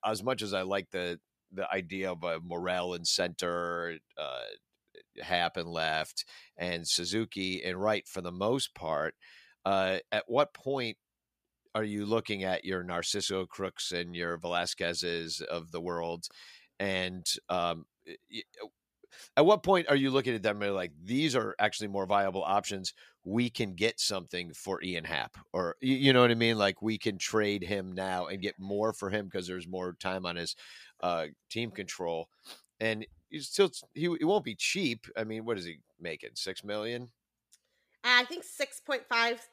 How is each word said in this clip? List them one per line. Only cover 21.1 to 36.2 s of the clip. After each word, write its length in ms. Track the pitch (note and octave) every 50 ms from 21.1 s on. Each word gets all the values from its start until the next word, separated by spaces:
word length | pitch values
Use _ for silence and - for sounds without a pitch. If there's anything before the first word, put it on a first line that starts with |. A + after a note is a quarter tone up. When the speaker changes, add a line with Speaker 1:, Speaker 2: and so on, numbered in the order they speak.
| A#2+ C3+ D#3 D3+ B2
Speaker 1:
are 220 | B2+ G#2+ G#2+ - -
actually 300 | G#2 G#2+ - - G#2+ G2+
more 180 | G2 G2 F#2+
viable 380 | F2+ G2+ G2+ G2 G2 F2+ G2 E2
options. 480 | D#2+ G2 G#2 - - G#2 F#2+ F#2 - - - - - _ _ _
We 240 | F2+ G2+ A#2 B2 A#2+
can 260 | A2+ - A#2 G2 F2+
get 240 | E2+ G#2 A2+ - -
something 540 | - - G#2 F#2+ F2 - - F2+ F2+ E2 D2
for 300 | - - G2 F#2+ - -
Ian 220 | F#2 F2+ E2+ D#2+
Happ," 340 | D#2+ E2 C#2 A1 - - - - _ -
or 240 | F2+ F2+ E2+ E2 - C3
y-, 60 | B2+
you 240 | C3+ C3 C#3 C#3 C3
know 80 | B2
what 100 | B2 A#2+
I 40 | A#2
mean? 240 | A#2 A#2 A2+ A#2 G#2+
Like, 240 | G2+ G2 F#2 - G#2
"We 160 | A2 A2 G#2
can 180 | - A2+ G2
trade 480 | F2 - - - A2 G#2 G#2 G2+ G2 F2+
him 280 | F2 G#2 G2 F#2 F#2 F2+
now 340 | F#2 F#2+ F#2+ F#2 F2+ F2+
and 160 | D2 F#2+ G2 F#2
get 140 | G2+ - -
more 320 | F#2+ G2 G2+ G2+ G#2+ A2+ G#2+
for 160 | - G2+ G2
him 220 | G2+ G#2+ G2+ F#2
'cause 160 | - F#2+ F2+
there's 200 | F2 F#2 F2+ E2
more 280 | F2 F#2 F#2 F2+ F2+ F2
time 320 | - - F#2+ F#2 F#2+ F2+
on 100 | F2 F2
his, 180 | F2 E2+ - - - - - - - - - _ _
uh, 280 | - F2+ F2 E2 D#2+ D2+ C#2 _ _ _
team 220 | - A2 A#2+ A2
control." 580 | - - F#2+ - - - F2+ E2+ E2 E2 E2 - _ _ _ - - - _ _ _ _
And 260 | A2 A2+ A2 G#2+ A2 - - _ _ _
he's 180 | - D3+ C#3 -
still, 240 | - - G3 F3+ - - - _ _
he, 80 | - D#3+
he 220 | F3 E3+ - D3+
won't 200 | E3 G3+ G#3 C3+
be 100 | B2 G#2
cheap. 520 | - - - - F#3+ F#3+ C3 A#2 A#2 - - -
I 80 | - A2
mean, 220 | A2 A2 A2 A2
what 120 | A#2 A#2 G2
is 60 | F2
he 160 | E2+ E2 C#2+ _ _ _ _
making? 320 | E2+ E2+ D#2+ -